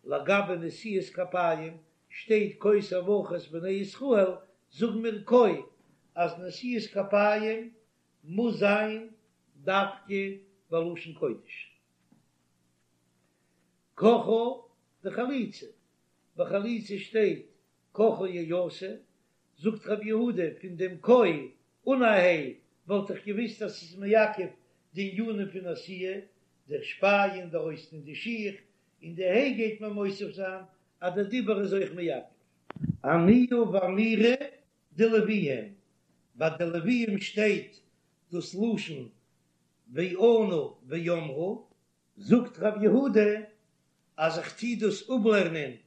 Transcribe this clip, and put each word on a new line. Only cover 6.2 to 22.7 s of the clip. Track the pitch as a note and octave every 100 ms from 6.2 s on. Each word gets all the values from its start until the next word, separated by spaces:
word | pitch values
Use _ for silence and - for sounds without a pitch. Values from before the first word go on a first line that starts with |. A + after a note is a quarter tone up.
| E3+ E3+
נשיאת | F3+ - B3+ A#3+
כפיים | - G3 G3 G3+ G#3 G#3+ A3 A3+ A3+ _ _ _ _ _
מוז | D3+ F#3+ A#3 G3+
זיין, | G3+ G#3 G#3+ A3 A3+ - _ _ _ C#3
דווקא | C#3+ G3 G3 - - G3 G3 G3 _ _ _
ביי | E3 E3+
לשון | E3 E3
קודש. | D3+ D3 G#2+ _ - - _ _ _ _ _ _ _ _ _ _ _ _ _ _ _ _ _ _ _ _ _ _ -
כוחו, | G3+ A#3+ - A3+ A#3+ C4+ - _ _ _
די | F#3+
חליצה. | - B3+ C#4 G#3+ - A#2 _ _ _ _ _ _ -
ביי | F3
חליצה | G3+ G#3+ A3+ G3 G3
שטייט, | - A3 G3+ D#3+ - _ _ _ _
כוחו | - A3 - F#3+
יעשה, | F3 E3 F3 F3 - F#3+ G#3+ _ _ _ _ _ _
זאגט | F3+ G#3+ -
רבי | G#3 G#3+
יהודה, | A3 A#3+ F3+ E3 -
פון | F#3+ E3+
דעם | F#3 F3
קול, | - B3 G3+ D3+ C3 _ _ _ -
און | C4
א | A#3
הי, | G#3 F3+ E3 C3 - _